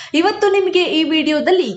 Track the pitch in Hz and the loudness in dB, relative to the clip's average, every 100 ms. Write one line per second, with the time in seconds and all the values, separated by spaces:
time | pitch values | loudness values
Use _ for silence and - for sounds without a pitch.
0 | - 302 370 - 403 392 370 359 339 311 | -4 0 0 0 0 0 0 0 0 0
1 | 302 320 302 302 359 370 254 | 0 0 0 0 2 0 0